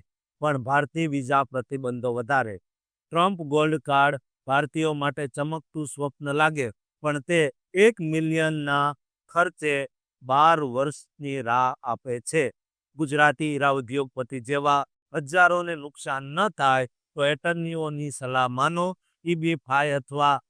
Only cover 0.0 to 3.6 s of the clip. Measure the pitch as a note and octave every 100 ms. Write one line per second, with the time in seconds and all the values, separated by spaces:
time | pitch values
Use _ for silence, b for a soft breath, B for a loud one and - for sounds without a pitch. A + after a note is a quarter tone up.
0 | - _ _ - D3+ C3+ B2+ C#3+ D3 D#3+
1 | D#3+ C#3+ B2+ C#3 C3+ C3 - C#3 B2+ B2
2 | B2 A#2+ A2+ C3+ A2+ F#2+ _ _ _ _
3 | _ D#3+ F#3 F#3 D3+ D3